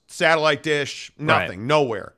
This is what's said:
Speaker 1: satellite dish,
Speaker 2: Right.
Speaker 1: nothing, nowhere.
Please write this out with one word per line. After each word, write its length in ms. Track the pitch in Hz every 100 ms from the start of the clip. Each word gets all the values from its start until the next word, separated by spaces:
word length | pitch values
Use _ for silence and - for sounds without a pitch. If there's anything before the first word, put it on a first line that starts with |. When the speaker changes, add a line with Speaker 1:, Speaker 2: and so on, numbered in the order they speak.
| _
Speaker 1:
satellite 560 | - 165 160 156 143
dish, 480 | 156 147 131 - - -
Speaker 2:
Right. 60 | 151
Speaker 1:
nothing, 420 | 160 123 92 120
nowhere. 460 | 151 131 101 -